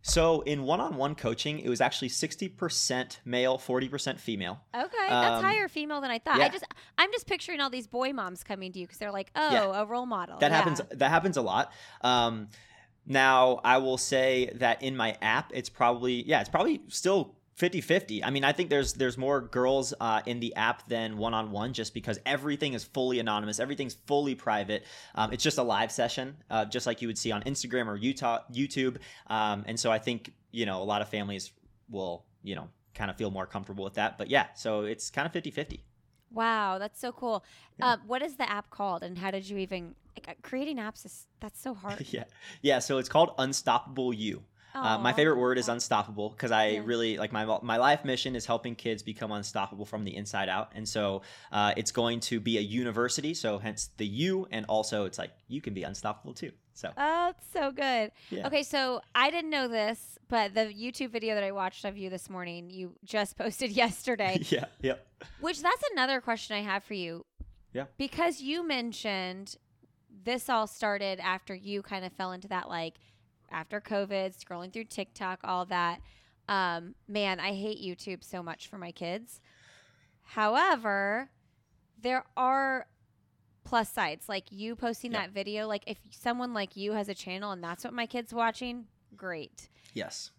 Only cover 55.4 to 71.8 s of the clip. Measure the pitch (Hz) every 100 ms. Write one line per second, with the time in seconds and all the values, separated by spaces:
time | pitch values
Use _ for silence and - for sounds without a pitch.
55.4 | _ 135 120 98 78 98 107 107 147 123
56.4 | 160 - _ - - - 285 330 349 -
57.4 | - 370 277 269 269 247 214 _ - 180
58.4 | 269 285 294 285 262 247 - 240 269 339
59.4 | 320 294 254 226 208 226 - - _ 233
60.4 | 202 196 220 208 240 233 262 226 220 214
61.4 | 196 196 185 - 202 202 190 185 - 185
62.4 | 175 170 175 185 180 - 196 214 202 -
63.4 | 226 - 254 208 233 175 - 226 196 185
64.4 | 165 135 135 _ 131 131 - _ - -
65.4 | 311 285 339 - 587 370 254 262 240 226
66.4 | - 214 208 196 - 202 175 165 - _
67.4 | - - _ 123 139 - 269 - 339 294
68.4 | 269 320 339 269 240 - 220 196 185 185
69.4 | 196 - _ _ _ _ _ 202 190 247
70.4 | - 233 214 - 214 202 196 190 185 190
71.4 | - 185 196 202